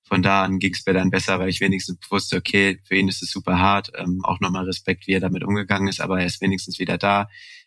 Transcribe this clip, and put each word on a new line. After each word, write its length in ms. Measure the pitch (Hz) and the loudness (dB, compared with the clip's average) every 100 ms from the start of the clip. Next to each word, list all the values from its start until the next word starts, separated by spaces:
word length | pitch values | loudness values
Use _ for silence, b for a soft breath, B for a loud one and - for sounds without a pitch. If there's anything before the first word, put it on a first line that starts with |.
von 200 | - 95 | -2 2
da 220 | 95 98 | 4 4
an 140 | 95 95 | 2 0
ging's 260 | 95 90 | -2 -2
mir 80 | 95 | 0
dann 180 | 92 92 | 2 2
besser, 280 | 92 - 92 | 2 0 0
weil 100 | 92 | 0
ich 120 | 90 | 0
wenigstens 380 | 98 95 - 90 - | 0 0 -4 -10 -4
wusste, 260 | 101 - 92 | -4 -2 -4
okay, 440 | - 101 98 92 | 0 2 2 0
für 120 | - 95 | -2 0
ihn 120 | 98 | 2
ist 140 | - | -2
es 80 | 90 | -6
super 280 | 101 - 90 | -6 0 2
hart, 340 | 95 101 - - | 4 2 -2 -6
ähm, 240 | 92 92 | -4 -2
auch 160 | 92 90 | -2 -2
nochmal 240 | 92 92 | -2 -2
Respekt, 420 | 92 90 - 90 - | -4 -4 -4 -4 -2
wie 60 | |
er 80 | 95 | 0
damit 220 | 92 92 | 0 -2
umgegangen 460 | 98 104 98 98 98 | -2 -2 -2 0 -2
ist, 120 | 92 | -2
aber 200 | 85 92 | -2 0
er 60 | 90 | -2
ist 140 | - | -2
wenigstens 360 | 98 95 - - | -2 -2 -4 -4
wieder 200 | - 98 | -4 0
da, 300 | 101 101 107 B B B | 2 2 0 B B B